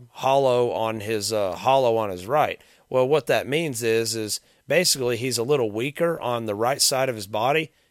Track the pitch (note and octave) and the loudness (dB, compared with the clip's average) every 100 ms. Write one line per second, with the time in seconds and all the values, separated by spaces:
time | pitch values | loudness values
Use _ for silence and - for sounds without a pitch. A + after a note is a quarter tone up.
0 | B2 - B2+ C3+ C3+ B2 A#2+ F2 A2 A2 | -12 -4 2 4 4 4 2 0 -2 -4
1 | G#2 A2 G2+ A2 G2 E2+ A2+ C3+ B2 A2+ | -4 -4 -2 -2 -2 -2 2 4 4 2
2 | G#2+ F2+ F#2+ D3 A#2 F2+ - _ - B2+ | 0 -6 -2 0 0 -2 -14 _ -4 0
3 | B2+ D3+ - A#2+ G2 D3 E3 A#2 A#2 A2+ | 2 2 2 0 0 -2 -2 -2 0 2
4 | A2+ A2+ G#2+ - _ _ - D3 F3+ C#3+ | 0 -4 -6 -8 _ _ -2 2 2 0
5 | B2 A#2+ B2+ A#2 A#2 C#3+ A2+ G#2 C3+ - | 0 -2 -2 -2 0 0 0 -2 -4 -2
6 | E3+ - A#2+ A#2+ A2+ G#2 A#2 C#3+ - C3 | -2 -2 -4 -4 -4 -2 0 0 0 0
7 | C3+ A2+ G2 G#2+ A#2+ D3+ D#3+ _ _ | -2 -4 -6 -2 0 0 -2 _ _